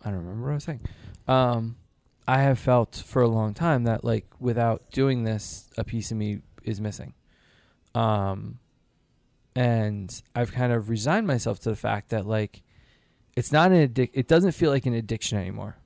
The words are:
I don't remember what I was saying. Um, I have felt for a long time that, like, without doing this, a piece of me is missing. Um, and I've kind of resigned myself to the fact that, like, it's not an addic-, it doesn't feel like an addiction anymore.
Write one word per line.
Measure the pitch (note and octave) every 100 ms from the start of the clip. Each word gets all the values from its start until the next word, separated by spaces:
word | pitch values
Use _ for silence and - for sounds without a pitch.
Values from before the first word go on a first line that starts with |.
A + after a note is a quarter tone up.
I | G#2+
don't | F#2
remember | F2 G#2+
what | C3+
I |
was | D3
saying. | - B2 - - - - -
Um, | C3 B2 A#2 A2+ - _ _ _ _ -
I | C3
have | C#3 C3
felt | C3 B2 A2 -
for | - C3+
a | A#2+
long | A2+ G#2+
time | G#2 E3 C3
that, | A#2 A2
like, | A#2+ A2 - -
without | B2+ A#2 A#2 A2 -
doing | C3 C3+ B2+
this, | A2 G#2+ - - - -
a |
piece | A2 A#2 -
of | A2
me | G#2 G2+ - -
is | A2+ G2+
missing. | G#2+ - C#2 - _ _ _ _ _ _ _ A#2
Um, | A2 G#2 G2 G2 A2 A#2+ _ _ _ _ _ _ _ _ _ C3
and | A#2+ A#2 G#2+ G2+ F#2+ - -
I've | A#2+ A#2
kind | B2 B2
of | A#2 G#2+
resigned | A2+ B2 G3+ G3+
myself | A#2+ A2 G#2
to | A2+
the | G#2+
fact | A2 G#2 -
that, | A2 G2+
like, | A2 G#2 - _ _ _ _ _ _ _ B2
it's | -
not | D3+ F#3
an | F3+ C3+
addic-, | A#2+ B2
it | C3+ -
doesn't | D#3+ F#3
feel | - D#3+
like | C#3 C3
an |
addiction | A#2 G#2+ A2+ - G#2+
anymore. | F2+ G2+ F#2+ -